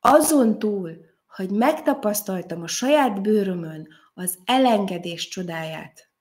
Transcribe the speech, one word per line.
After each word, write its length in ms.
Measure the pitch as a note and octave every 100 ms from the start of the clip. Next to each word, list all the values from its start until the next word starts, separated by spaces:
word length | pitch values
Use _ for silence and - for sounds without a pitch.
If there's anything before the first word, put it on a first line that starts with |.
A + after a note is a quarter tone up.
Azon 580 | A#3+ D4 D4+ D4+ A3+ G#3
túl, 380 | G#3+ G3+ F3 E3 - _ _
hogy 240 | - F#3+
megtapasztaltam 1120 | G3+ C4 D#4 D4+ C4+ G#3+ G#3 - F#3+ F3 E3+
a 40 | E3
saját 560 | - B3+ D4 C4 G3
bőrömön 640 | G3 G#3+ F#3+ F3+ D#3+ D#3 D#3 _ _
az 240 | - F3+ -
elengedés 840 | - C4 C4 G#3+ G3 F3 F3 E3 -
csodáját 840 | - F3 E3 D#3+ D#3 D3+ _ _ _